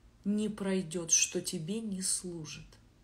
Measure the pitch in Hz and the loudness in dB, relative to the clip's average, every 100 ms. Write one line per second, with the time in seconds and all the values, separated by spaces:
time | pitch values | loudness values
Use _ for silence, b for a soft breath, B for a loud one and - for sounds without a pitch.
0 | - - 196 208 214 214 190 190 160 175 | -20 -6 0 2 2 0 0 2 0 -2
1 | 165 - - 180 180 180 156 220 226 185 | 4 4 4 0 -2 -4 -2 -4 -2 -2
2 | 190 - 180 170 151 151 - - - _ | 0 -2 -2 -8 -8 -12 -14 -20 -20 _